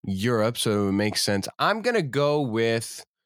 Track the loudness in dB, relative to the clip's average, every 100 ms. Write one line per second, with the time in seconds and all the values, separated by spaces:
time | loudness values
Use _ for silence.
0 | -6 -2 0 2 0 0 0 2 2 2
1 | 2 0 0 0 -2 -2 0 0 0 0
2 | 0 0 0 0 0 0 2 0 -4 -14
3 | -18 _